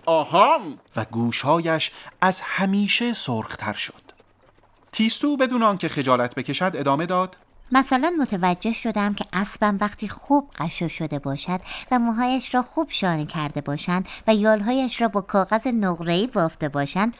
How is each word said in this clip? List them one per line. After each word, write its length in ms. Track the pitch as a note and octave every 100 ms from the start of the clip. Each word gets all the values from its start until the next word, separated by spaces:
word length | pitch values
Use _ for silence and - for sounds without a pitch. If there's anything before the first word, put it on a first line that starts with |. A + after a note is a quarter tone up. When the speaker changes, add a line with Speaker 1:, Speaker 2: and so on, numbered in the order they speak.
| -
Speaker 1:
«آهان.» 760 | D#3+ C#3+ E3 A#3 D#4 F#3 B2 _ -
Speaker 2:
و 100 | A2
گوشهایش 880 | A2+ A#2+ - C3 E3+ E3 D#3+ - - - -
از 200 | F#3 F#3
همیشه 680 | - - F#3+ G3+ G3+ - A#3+
سرختر 600 | A#3 - A2+ G#2+ - -
شد. 380 | G#2 - - - - _ _ _ _ _ _ _
تیستو 460 | - A3 - D4 C#4+
بدون 260 | C4 B3+
آنکه 260 | A3+ G3 E3
خجالت 460 | D3+ C3 B2 A#2+ -
بکشد 360 | B2 C#3 F#3 F#3
ادامه 300 | C#3 C#3+ E3+
داد: 320 | F3+ F#3 - _ - -
Speaker 3:
«مثلاً 420 | C4 C4+ B3+ D4+ F4
متوجه 540 | B3 G3 F3+ A#3 A3
شدم 400 | A3+ A#3 G#3+ G3+
که 120 | G3+ -
اسبم 440 | F3+ G3+ - G#3 G3
وقتی 260 | G#3 - G#3
خوب 420 | - - C#4+ C#4+ -
قشو 280 | D#3 - E3
شده 320 | - D#3 D3
باشد 420 | C#3 C#3 - F3+ - - -
و 80 | B3
موهایش 560 | A#3 A3 B3 B3+ - B3+
را 60 |
خوب 280 | B3 - D4+
شانه 360 | - F#3+ D#3+ D3+
کرده 360 | E3+ D3+ -
باشند 460 | C#3+ C#3+ - F3+ F#3+ - -
و 80 | A3
یالهایش 680 | G#3 A3 G3+ C4 B3+ -
را 60 | A#3
با 140 | G3+
کاغذ 460 | F#3+ G3+ F#3 A3 C4
نقره‌ای 600 | A#3 F#3+ E3+ E3+ F3 A#3+
بافته 420 | G#3+ E3 - D3+
باشند، 480 | C#3+ C#3+ F3+ A3 -